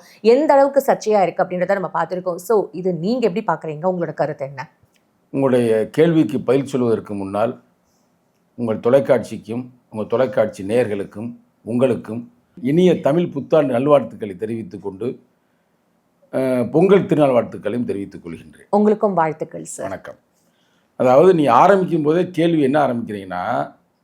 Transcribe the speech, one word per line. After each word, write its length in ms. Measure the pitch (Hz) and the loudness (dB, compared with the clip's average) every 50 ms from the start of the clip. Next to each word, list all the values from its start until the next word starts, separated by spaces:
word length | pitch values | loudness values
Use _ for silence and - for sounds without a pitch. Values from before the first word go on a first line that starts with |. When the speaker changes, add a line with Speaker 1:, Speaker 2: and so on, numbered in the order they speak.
| - - - _ | -6 -20 -10 _
Speaker 1:
எந்த 320 | - 220 240 277 311 285 285 | 2 4 4 4 4 4 4
அளவுக்கு 300 | 277 277 277 277 277 262 | 4 4 4 2 2 2
சர்ச்சையா 340 | - 190 - - 214 214 202 | 2 0 0 0 0 2 2
இருக்கு 220 | 180 165 - - 175 | 2 2 0 -2 -4
அப்படின்றத 360 | 180 180 180 180 170 202 196 | -2 -4 -4 -2 -2 -2 -2
நம்ம 100 | 180 156 - | -4 -4 -4
பார்த்திருக்கோம். 420 | 165 170 160 185 175 175 180 170 | -4 -4 -4 -6 -6 -6 -6 -8
So, 340 | 175 175 - 226 202 175 - | -6 -2 0 0 0 0 -2
இது 220 | - 165 180 190 180 | -6 -6 -4 -4 -4
நீங்க 360 | 156 165 202 247 262 233 202 | -4 -2 -4 -2 0 0 -2
எப்படி 160 | 175 220 214 | -2 -2 -2
பாக்குறீங்க? 360 | - 160 156 - 160 151 151 | -2 -2 -2 -4 -8 -8 -6
உங்களோட 320 | 160 185 185 180 170 151 151 | -4 -4 -2 -2 -4 -4 -4
கருத்து 320 | - 151 143 151 - 135 | -4 -4 -4 -4 -8 -10
என்ன? 240 | 139 143 131 - - _ _ _ _ _ _ _ _ _ _ _ _ | -12 -12 -14 -16 -16 _ _ _ _ _ _ _ _ _ _ _ _
Speaker 2:
உங்களுடைய 600 | - 139 135 131 123 123 120 113 110 110 107 107 | -4 0 0 2 2 2 2 2 2 0 0 0
கேள்விக்கு 500 | - 147 160 170 160 160 151 - - 117 | 0 2 2 4 4 2 2 0 -2 -2
பதில் 260 | - - 127 135 131 | 0 0 0 0 0
சொல்வதற்கு 480 | 117 - 127 123 117 110 98 - - 104 | -2 -2 -2 0 0 0 -2 -4 -6 -10
முன்னால், 480 | 101 98 95 101 104 110 120 - - _ _ _ _ _ _ _ _ _ _ _ _ _ _ _ _ _ _ _ | -10 -8 -6 -4 -2 -2 -2 -4 -8 _ _ _ _ _ _ _ _ _ _ _ _ _ _ _ _ _ _ _
உங்கள் 240 | - 120 110 107 90 | -6 -4 -4 -4 -2
தொலைக்காட்சிக்கும், 880 | 98 117 127 143 143 147 135 117 101 - 117 95 - 107 110 123 127 - - _ _ _ | 2 4 4 4 4 2 0 0 -2 -6 -12 -12 -10 -10 -10 -10 -10 -12 -16 _ _ _
உங்கள் 180 | - 107 104 | -10 -10 -6
தொலைக்காட்சி 560 | - 120 117 131 123 - - 107 104 - - 95 | -2 0 0 0 0 0 -2 -2 -2 -4 -8 -6
நேயர்களுக்கும், 720 | 98 110 123 120 104 101 101 92 87 - 101 117 120 120 - _ _ _ _ | -2 0 0 0 -2 -4 -6 -8 -10 -12 -12 -12 -12 -14 -16 _ _ _ _
உங்களுக்கும் 720 | - 101 117 120 131 127 113 90 - - 110 120 120 - _ _ _ _ _ - | -10 -6 -2 0 0 0 0 -2 -6 -10 -10 -10 -12 -14 _ _ _ _ _ -8
இனிய 400 | 101 127 151 175 185 180 - 180 | -4 0 2 4 4 4 4 2
தமிழ் 280 | - 135 147 170 175 - | 2 0 0 0 -2 -2
புத்தாண்டு 440 | - 143 123 - 165 156 143 135 123 | -6 -8 -2 0 2 2 2 2 0
நல்வாழ்த்துக்களை 640 | 117 135 147 147 139 117 - - 101 110 101 92 | 0 2 4 4 2 2 -2 -10 -10 -10 -10 -10
தெரிவித்துக் 480 | 87 110 107 117 113 107 90 104 95 92 | -8 -8 -6 -6 -8 -10 -10 -14 -12 -12
கொண்டு, 360 | 101 92 95 110 127 - - _ _ _ _ _ _ _ _ _ _ _ _ _ _ _ _ _ _ _ _ _ _ | -12 -10 -8 -8 -8 -8 -10 _ _ _ _ _ _ _ _ _ _ _ _ _ _ _ _ _ _ _ _ _ _
அஹ், 400 | - 131 131 131 127 123 117 - | -6 -4 -2 -2 -2 -2 -2 0
பொங்கல் 340 | 139 156 180 190 196 180 135 | 2 2 4 6 4 4 4
திருநாள் 380 | - 160 147 147 135 127 117 113 | 2 2 2 2 4 4 2 0
வாழ்த்துக்களையும் 420 | 90 87 95 - 104 110 123 120 | -2 -6 -10 -8 -6 -6 -4 -4
தெரிவித்துக் 420 | 110 95 101 98 82 - 85 - | -4 -6 -6 -8 -12 -14 -16 -16
கொள்கின்றேன். 380 | 85 82 80 78 78 - - - _ | -16 -16 -16 -18 -20 -20 -20 -6 _
Speaker 1:
உங்களுக்கும் 440 | - 208 214 214 214 214 226 208 190 | 0 2 2 2 2 2 0 -2 0
வாழ்த்துக்கள் 500 | 165 160 160 147 - 156 - - 165 160 | 0 -2 -2 -4 -8 -12 -14 -14 -14 -16
சார். 260 | - - - - 98 | -14 -14 -12 -10 -10
Speaker 2:
வணக்கம். 260 | 95 87 - - - _ _ _ _ _ _ _ _ _ _ _ _ _ _ _ _ | -12 -12 -14 -18 -20 _ _ _ _ _ _ _ _ _ _ _ _ _ _ _ _
அதாவது, 380 | - 127 127 127 139 170 190 185 | 0 2 4 6 8 8 8 6
நீ 120 | 160 147 | 6 4
ஆரம்பிக்கும் 580 | 127 113 127 160 185 202 190 185 147 165 160 143 | 4 6 6 6 6 6 4 2 0 -2 -2 0
போதே 260 | 147 160 180 180 180 | 0 0 0 0 -2
கேள்வி 320 | 180 156 165 175 170 156 | -2 -2 0 0 2 2
என்ன 260 | 143 127 139 151 143 | 2 2 2 2 0
ஆரம்பிக்கிறீங்கன்னா, 840 | 123 120 117 107 - 104 101 95 92 87 87 92 107 127 139 143 - - _ _ _ _ _ | 0 -2 -4 -6 -6 -8 -10 -8 -8 -6 -6 -4 -4 -4 -4 -6 -8 -12 _ _ _ _ _